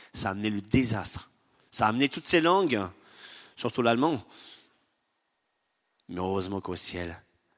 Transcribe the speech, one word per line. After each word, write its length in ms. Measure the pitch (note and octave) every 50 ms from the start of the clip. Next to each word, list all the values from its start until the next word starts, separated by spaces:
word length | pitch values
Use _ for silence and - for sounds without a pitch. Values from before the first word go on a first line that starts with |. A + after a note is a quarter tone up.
| - - -
Ça 140 | - - G#2
a 20 |
amené 180 | F#2+ G2+ G#2 G#2+
le 140 | G#2 G2+
désastre. 680 | G2 - - C3 B2+ A2+ A2 G2+ F2+ - - - - - _ _ _ _ _ _ _ _
Ça 140 | - - A2
a 40 | G#2+
amené 180 | A2 B2 C#3 C#3
toutes 180 | - D#3+ D#3
ces 140 | - - E3
langues, 400 | D#3+ E3+ F3+ G3 F#3+ D3+ A#2+ G#2 G2 F2+ - - - - - - - - - - - - _
surtout 280 | - - A#2 - -
l'allemand. 420 | A#2+ A#2 A#2 A#2 C#3 E3 D#3 A2 - - - - - - - - - _ _ _ _ _ _ _ _ _ _ _ _ _ _ _ _ _ _ _ _ _ _ _ _ _ _ _ _ -
Mais 120 | F2+ F2+
heureusement 420 | F2+ F#2+ G2 G2 F#2 F#2 G2+ G2
qu'au 120 | - - F2+
ciel, 480 | F2 - - - F2+ F2 E2+ E2 - - _ _ _ _ _ _